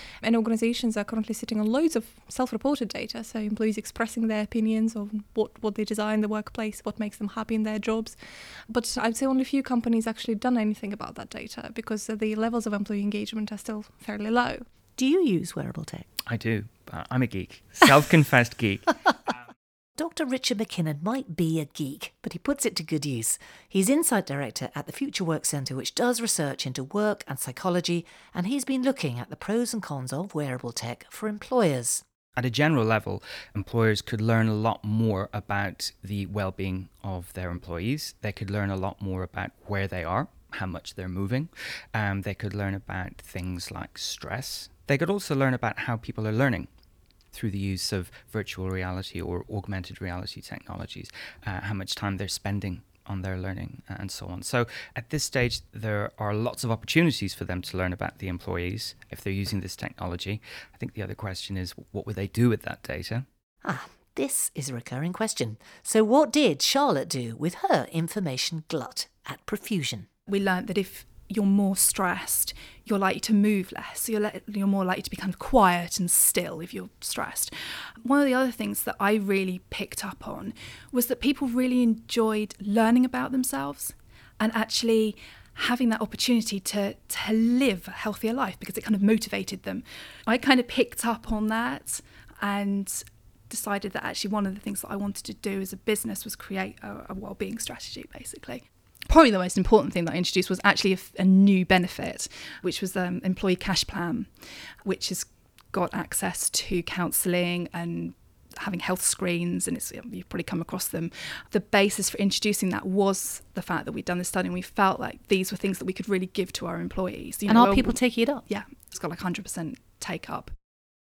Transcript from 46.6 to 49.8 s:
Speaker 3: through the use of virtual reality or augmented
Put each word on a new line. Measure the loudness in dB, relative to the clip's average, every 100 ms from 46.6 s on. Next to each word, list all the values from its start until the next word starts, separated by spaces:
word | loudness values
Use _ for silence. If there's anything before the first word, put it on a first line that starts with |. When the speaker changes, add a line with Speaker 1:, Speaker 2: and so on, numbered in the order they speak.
| -6 _ _ _ _ _ _
Speaker 3:
through | -6 -4
the | -2
use | -2 -2 -2
of | -2 -4 -10 -8
virtual | -6 -6 -6 -4
reality | -2 -4 -4 -6 -6
or | -4 -6 -4
augmented | -6 -4 -6